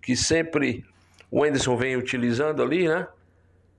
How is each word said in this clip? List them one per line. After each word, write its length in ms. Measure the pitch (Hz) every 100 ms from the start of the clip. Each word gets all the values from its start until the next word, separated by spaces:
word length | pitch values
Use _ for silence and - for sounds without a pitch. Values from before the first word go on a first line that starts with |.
que 120 | -
sempre 680 | 123 - 165 160 156 135 120 - _ _ - - 131
o 80 |
Henderson 320 | 147 135 131 120
vem 200 | 127 127
utilizando 680 | 123 127 120 117 151 147
ali, 240 | 123 160 175
né? 220 | 165 185 - _ _ _ _ _